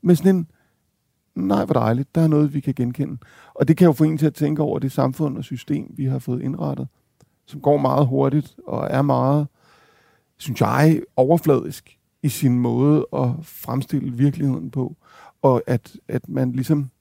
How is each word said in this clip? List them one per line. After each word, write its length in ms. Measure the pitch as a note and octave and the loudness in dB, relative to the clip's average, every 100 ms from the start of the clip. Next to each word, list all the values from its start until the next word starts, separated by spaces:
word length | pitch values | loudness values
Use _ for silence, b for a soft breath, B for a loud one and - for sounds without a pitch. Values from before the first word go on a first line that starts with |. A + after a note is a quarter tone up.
Med 140 | A#3 F3 | 4 4
sådan 200 | F#3 F#3+ | 4 2
en, 120 | E3 _ _ _ _ _ _ _ _ - | -2 _ _ _ _ _ _ _ _ -8
"Nej, 300 | F#3+ G3+ F#3+ | -2 -2 0
hvor 80 | |
dejligt, 420 | C3 A2+ A#2 C#3 - | 0 2 0 -2 0
der 60 | |
er 60 | D#3+ | 2
noget, 260 | D3+ D3+ | 2 0
vi 60 | D3 | -2
kan 140 | C#3 | -6
genkende." 440 | C3 B2 B2 C#3 B2+ b b b | -4 -4 -4 -8 -8 b b b
Og 140 | - C#3 | -4 2
det 100 | D#3+ | 6
kan 80 | F3+ | 6
jo 60 | |
få 100 | C#3 | 6
en 140 | D#3 D#3+ | 2 2
til 80 | D3+ | 0
at 80 | |
tænke 280 | - D3 D3+ | 0 -2 0
over 180 | D3+ - | -2 -2
det 120 | C3+ | -4
samfund 460 | C#3 C3 B2+ D3+ B2+ | 0 0 0 -4 -4
og 60 | |
system, 500 | B2+ B2+ - D3 - - | -10 -12 -6 -8 -6 -6
vi 80 | C3+ | -4
har 140 | C3 | -4
fået 220 | B2+ B2 | -4 -6
indrettet, 460 | C3 D#3+ D3+ C3+ C#3 _ _ _ _ _ _ | -6 -6 -6 -6 -10 _ _ _ _ _ _
som 160 | D3 | -6
går 160 | C#3+ D3 | 0 2
meget 300 | C3+ C3+ C#3+ | 2 2 0
hurtigt 480 | C3+ C#3 C#3+ C#3+ - - | 2 0 0 -4 -12 -10
og 200 | - - | -6 -4
er 100 | B2+ | -2
meget, 460 | C#3+ B2+ B2+ C#3+ D3 b b b b b b b b _ | 2 2 2 0 -2 b b b b b b b b _
synes 240 | - B2 | -10 -2
jeg, 400 | G#2+ B2 D3+ D#3+ - - | 0 4 4 4 -2 0
overfladisk 840 | C3 E3+ - C3+ - - _ _ _ _ | 2 4 4 2 0 -14 _ _ _ _
i 60 | C#3+ | -6
sin 300 | - C#3 B2 | 0 0 2
måde 460 | A#2+ A#2 C#3 D3+ - | 0 2 4 2 0
at 160 | C#3 B2+ C3 | -2 -2 -4
fremstille 680 | D#3+ - - B2+ C#3 D3 B2 | -10 -18 -6 -6 -4 -6 -6
virkeligheden 580 | A#2+ C#3 C#3 C#3+ B2+ A2 | 0 0 0 -4 -4 -6
på. 240 | A#2+ B2+ - B B B B | -8 -8 -10 B B B B
Og 220 | C3+ B2 - | 2 2 0
at, 280 | B2 - - _ | -4 -4 -20 _
at 220 | A#2+ - | -8 -6
man 220 | C3+ B2+ | -4 -4
ligesom 380 | B2 B2+ D3+ C3+ _ | -4 -2 -2 -2 _